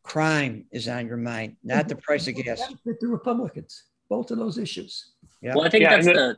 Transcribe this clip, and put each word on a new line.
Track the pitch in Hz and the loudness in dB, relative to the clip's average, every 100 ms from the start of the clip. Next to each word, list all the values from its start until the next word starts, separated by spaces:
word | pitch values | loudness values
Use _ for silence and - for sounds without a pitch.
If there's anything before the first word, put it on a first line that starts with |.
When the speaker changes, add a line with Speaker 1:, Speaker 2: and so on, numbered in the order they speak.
Speaker 1:
crime | - 156 156 151 131 104 - | -8 0 2 2 0 -6 -12
is | 120 117 | -10 -6
on | 123 117 | -6 -6
your | 120 | -6
mind, | 120 113 110 - | -6 -6 -8 -10
not | 127 139 156 | -2 -2 0
the | - | -6
price | - 147 151 | -2 -2 -2
of | 127 | -6
gas. | 120 117 262 240 | -6 -6 -8 -8
Speaker 2:
With | 233 226 | -10 -6
the | 240 | -4
Republicans, | 214 254 240 202 - - - _ _ - | -4 -2 -4 -4 -10 -16 -20 _ _ -6
both | 214 - | -4 -4
of | 113 | -6
those | 226 233 | -4 -6
issues. | 202 90 - - - _ _ _ | -8 -10 -12 -16 -18 _ _ _
Speaker 1:
Yeah. | 120 139 | -2 2
Speaker 3:
Well, | 170 | 4
I | |
think | 214 | 6
Speaker 4:
Yeah, | 160 156 | 8 8
Speaker 3:
that's | 175 | 6
Speaker 4:
and | 175 | 6
the | 127 | 2